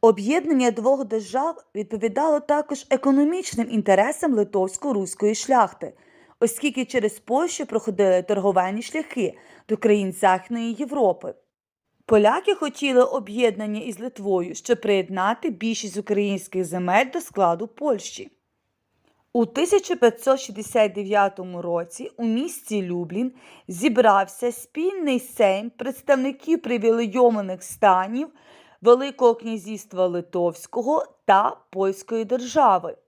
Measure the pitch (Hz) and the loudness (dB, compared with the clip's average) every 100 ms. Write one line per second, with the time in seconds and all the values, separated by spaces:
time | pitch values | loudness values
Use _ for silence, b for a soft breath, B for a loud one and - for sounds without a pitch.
0 | 226 196 208 320 302 277 247 226 226 269 | 6 4 0 0 0 2 2 2 0 0
1 | 233 220 190 233 302 330 _ 208 202 214 | 0 -6 -4 -4 -4 -6 _ -10 -8 -4
2 | 226 196 311 294 294 294 294 285 - 262 | -4 0 2 0 0 -2 -2 -8 -2 0
3 | 269 277 294 359 - - 226 226 196 190 | 2 2 2 -2 -6 -6 -2 -2 4 4
4 | 226 - 330 233 208 202 190 - 285 214 | 4 0 0 0 0 0 -2 -4 -4 -2
5 | 185 - 208 220 - 262 208 - 160 b | -4 -2 0 0 2 4 4 0 -14 b
6 | b b b b 233 - 285 262 247 254 | b b b b -2 0 -4 -4 -2 -2
7 | 214 - - 247 339 - 285 220 226 190 | -2 -6 -2 0 0 -4 -4 -4 -4 2
8 | 196 185 180 202 196 185 185 208 240 320 | 4 4 2 0 2 2 0 -4 -6 -8
9 | 302 - 180 B B B - 214 220 208 | -6 -4 -4 B B B -6 -2 2 2
10 | 190 180 196 185 - 233 233 214 269 285 | 2 0 2 2 -2 -6 -6 -6 -6 0
11 | 208 180 147 - _ _ _ _ _ _ | 0 0 -8 -14 _ _ _ _ _ _
12 | - 220 208 294 381 403 302 - 285 247 | 2 4 4 2 -2 -2 -4 -4 2 4
13 | 262 262 202 208 233 196 214 208 247 190 | 4 0 -6 0 0 0 -8 -8 -8 -10
14 | 240 - 202 185 175 156 - 233 208 196 | -12 -8 -2 -2 -2 -10 -2 -2 0 0
15 | 175 190 190 233 330 185 226 226 208 196 | -2 -2 -2 -2 -6 -4 -6 -6 -8 -10
16 | 196 202 202 196 - 185 180 180 180 196 | -4 -2 0 -4 -6 -6 -6 -4 0 2
17 | 254 339 - - 180 170 220 - 294 214 | 0 -4 -8 0 0 0 -6 -6 -2 -2
18 | - - - _ _ _ _ _ _ _ | -4 -16 -20 _ _ _ _ _ _ _
19 | _ _ _ 247 233 233 349 392 381 349 | _ _ _ -2 -2 -2 2 2 0 2
20 | 240 233 - 269 269 202 208 233 214 185 | 2 2 0 0 -2 -14 -4 0 0 0
21 | 196 208 196 196 185 175 175 170 170 - | -2 2 0 -2 -12 -10 -4 -4 -4 -12
22 | 254 - 233 226 330 - - 214 180 175 | -16 -6 -4 -2 -4 -8 -6 -6 -4 -6
23 | 170 180 254 247 B B B 175 254 226 | -6 -4 -6 -6 B B B -2 0 4
24 | 226 196 196 - 240 233 - - 349 392 | 6 4 2 -4 -6 -6 -12 -4 -4 -2
25 | 302 254 - - 202 190 233 _ 240 262 | -2 -2 -4 2 2 2 -6 _ -10 -8
26 | - 269 262 269 - 330 - 240 226 226 | 0 2 2 -4 -2 -2 0 0 2 2
27 | 233 208 247 220 190 185 - - 208 185 | 0 4 4 4 -4 -8 -12 2 4 4
28 | 190 233 302 b b b b b 208 247 | 2 -4 -8 b b b b b 4 4
29 | 277 - 247 233 226 220 180 214 - 180 | 4 2 2 2 -4 -10 -8 -12 -10 -2
30 | 185 175 175 185 175 165 - - 240 311 | 0 0 -6 -2 -2 -4 -10 -6 0 -2
31 | - _ - 196 220 - _ 190 196 190 | -2 _ 4 4 4 -4 _ -2 -2 -2
32 | - 226 214 247 247 302 254 185 170 - | -6 -6 -2 -4 -2 2 4 4 -2 -14